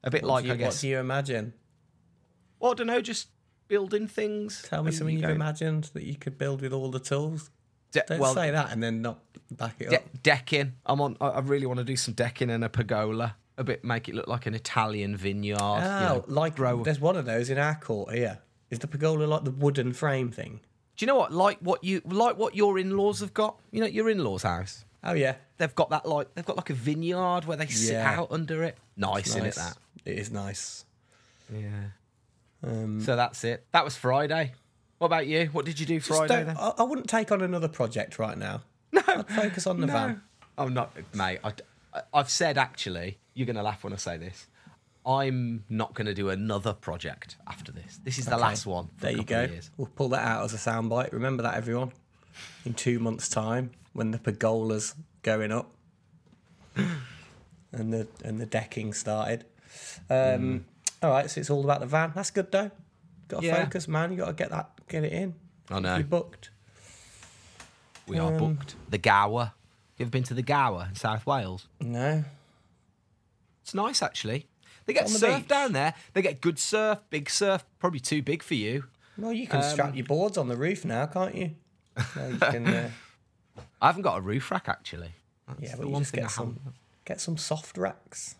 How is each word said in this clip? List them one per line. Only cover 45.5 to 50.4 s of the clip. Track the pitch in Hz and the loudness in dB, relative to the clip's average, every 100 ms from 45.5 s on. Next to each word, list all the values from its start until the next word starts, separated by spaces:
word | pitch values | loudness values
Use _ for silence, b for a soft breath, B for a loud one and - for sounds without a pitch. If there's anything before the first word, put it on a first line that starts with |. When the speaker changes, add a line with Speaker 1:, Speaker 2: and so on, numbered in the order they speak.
| 117 101 | -4 -4
Speaker 1:
not | 110 110 | -2 -2
gonna | - 107 | -2 -4
do | 95 98 | 0 0
another | 95 107 101 110 | 0 0 0 -2
project | 98 - 85 80 - - - - | -4 -6 -6 -8 -10 -16 -18 -14
after | - - | -14 -12
this. | - 82 - | -14 -16 -12
This | 131 123 | -6 -4
is | 117 | 0
the | |
Speaker 2:
Okay. | 117 | 2
Speaker 1:
last | 117 104 104 | 2 2 -2
one | 87 85 - | -4 -4 -6
for | - | -4
Speaker 2:
There | |
Speaker 1:
a | |
Speaker 2:
you | 117 | -2
Speaker 1:
couple | 107 117 | 0 0
Speaker 2:
go. | |
Speaker 1:
of | 127 | 0
years. | 85 - - | -4 -14 -8
Speaker 2:
We'll | 127 | -8
pull | - 135 | -2 0
that | 123 | 2
out | 117 113 | 0 0